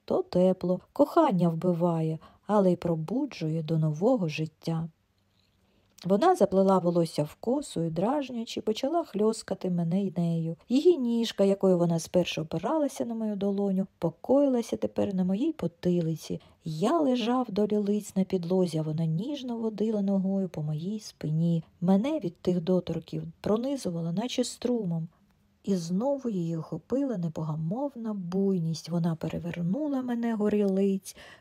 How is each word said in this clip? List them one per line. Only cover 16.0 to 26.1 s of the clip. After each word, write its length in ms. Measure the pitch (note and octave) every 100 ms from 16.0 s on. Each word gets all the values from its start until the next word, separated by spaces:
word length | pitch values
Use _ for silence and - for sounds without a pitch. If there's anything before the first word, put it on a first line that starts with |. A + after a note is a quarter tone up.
| D#3+ D#3 - E3 - _ E3
Я 340 | D#3 G#3 E4
лежав 520 | C4+ B3 A3+ B3+ B3
долі 260 | G3 G#3 G#3
лиць 380 | G3+ G#3 G3+ F#3+
на 80 |
підлозі, 540 | F#3 F#3 E3+ F#3 F3+ D#3
а 40 |
вона 240 | D#3 D#3 D#3+
ніжно 520 | D#3+ B3+ C#4+ B3+ A#3
водила 440 | A3+ G3+ A3 G#3+
ногою 480 | G3 G3 F#3+ G3 F#3
по 120 | D#3+
моїй 380 | D3+ D3+ F3+ G#3+
спині. 640 | - - D3+ D#3+ E3+ E3 - _
Мене 380 | F3 G3 C4+ D#4+
від 180 | F3 -
тих 240 | - F3
доторків 640 | E3 F3+ E3+ D#3+ - D#3+ D#3+ -
пронизувало, 720 | G3 A3 C4 C4+ F#3 E3 E3
наче 320 | E3+ B3 -
струмом. 640 | A#3+ - B3 A#3+ F#3 E3 E3 _ _ _ _ _
І 120 | - F#3+
знову 540 | E3 F#3 C4+